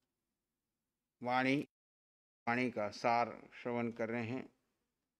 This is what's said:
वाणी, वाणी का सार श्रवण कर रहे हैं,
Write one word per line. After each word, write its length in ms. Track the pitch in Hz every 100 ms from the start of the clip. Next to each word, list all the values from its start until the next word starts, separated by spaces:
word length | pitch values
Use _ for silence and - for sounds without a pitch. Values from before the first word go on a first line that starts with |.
| _ _ _ _ _ _ _ _ _ _ _ _
वाणी, 460 | 123 127 131 139 - _ _ _ _ _ _ _ -
वाणी 220 | 120 127
का 180 | 110 104
सार 540 | - 123 117 113 - - -
श्रवण 280 | 123 120 117
कर 180 | 117 113
रहे 160 | 120
हैं, 240 | 113 127 - _ _ _ _ _ _ _